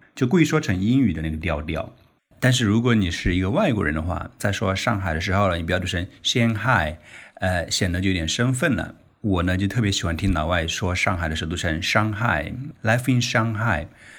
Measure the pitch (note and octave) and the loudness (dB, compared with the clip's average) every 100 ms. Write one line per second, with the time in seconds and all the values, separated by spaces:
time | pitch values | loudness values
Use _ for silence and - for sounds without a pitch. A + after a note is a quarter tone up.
0 | _ - B2+ F3 D#3 D#3 D3+ F#2 G2+ C3 | _ -4 2 4 4 2 0 0 2 4
1 | A#2 E2 D#2+ D#2+ E2 D2+ D2+ D#2 - - | 2 0 -4 -4 -2 -4 -4 -6 -8 -14
2 | _ _ _ - B2+ B2 A2 A2 A#2+ A2+ | _ _ _ 0 2 4 4 4 4 4
3 | F2+ E2 - F2+ F#2+ D3 G#3 G#2+ D#2 D#2+ | 2 0 0 0 2 2 2 0 0 -2
4 | E2 E2+ E2+ - G#2 G2 G2 F#2+ - G#2+ | -2 -6 -8 -4 -2 0 -2 -2 -2 -2
5 | F#2 D#2+ F#2 F#2+ G2+ E2+ E2 F#2 F2+ F2+ | -2 -4 0 0 2 0 -2 -2 -2 -4
6 | F2 - - - A#2 G#2+ C3 A2+ D#2 D#2 | -6 -6 -2 0 0 0 0 2 0 -6
7 | - - - - F#2+ F2+ D#2+ - F#2+ F2+ | -16 -20 -20 -4 -2 -2 -2 -2 0 0
8 | F#2+ F#2 E2 - B2 B2+ E3+ G2+ D#2 - | 0 0 -2 0 0 0 0 0 -2 -12
9 | _ _ G#2+ F#2 F2+ F#2 G2 B2 G#2 F#2+ | _ _ -2 2 2 2 0 0 0 0
10 | F2+ D#2+ G2 E2+ D#2 F2 E2 - F#2 F2+ | -2 0 2 2 2 0 0 -2 -2 0
11 | - F2 E2 D#2+ E2+ F2 F2 D#2+ - A2+ | 0 0 -2 -4 -4 -4 -2 -2 0 0
12 | G#2+ G#2 A#2 D#2 D#2 B2+ C#3+ - A2 A#2+ | 0 0 -2 -2 -2 -8 -12 -6 0 0
13 | B2+ B2 A#2 A#2+ A2+ G#2 A#2 D#2+ - - | 2 0 2 0 0 0 -2 -2 -4 -14
14 | - | -20